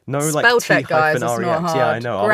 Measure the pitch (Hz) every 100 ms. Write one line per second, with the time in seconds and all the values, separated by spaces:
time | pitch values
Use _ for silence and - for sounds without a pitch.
0 | - 139 151 147 233 240 - 180 - 156
1 | 156 156 117 120 - 160 170 160 123 113
2 | 120 98 214